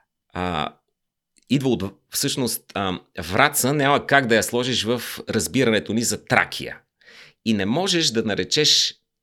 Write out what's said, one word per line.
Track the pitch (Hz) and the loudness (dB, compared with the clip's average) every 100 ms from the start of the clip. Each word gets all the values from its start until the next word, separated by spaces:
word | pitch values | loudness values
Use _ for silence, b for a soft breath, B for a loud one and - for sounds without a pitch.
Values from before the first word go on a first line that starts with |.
| b _ _ | b _ _
а, | 85 90 82 - - _ _ _ _ _ _ - | -6 -4 -4 -4 -8 _ _ _ _ _ _ -2
идва | - 131 | 0 2
от, | 113 95 - _ | 0 -2 -10 _
всъщност, | - 139 - 120 - - | -6 -4 -2 -4 -6 -8
а, | 95 98 92 - - | -4 -4 -4 -8 -12
Враца | 82 98 143 147 123 | -2 2 2 2 0
няма | 151 139 143 - | 2 2 2 4
как | 143 123 | 2 4
да | 113 | 2
я | |
сложиш | - 120 123 110 | 2 -2 -2 -2
в | 104 120 - - - | -2 -2 -4 -10 -4
разбирането | 113 - 131 120 107 - | -4 0 2 2 2 0
ни | 107 | -2
за | 113 101 | -2 -4
Тракия. | - 117 85 - - - _ _ B B B B | 0 2 2 -4 -12 -14 _ _ B B B B
И | 113 | -2
не | 107 95 | 0 0
можеш | 139 190 175 156 | 0 0 0 0
да | 113 | 0
наречеш | 110 95 - 151 151 - - - _ _ | -2 -2 -2 0 2 2 0 -6 _ _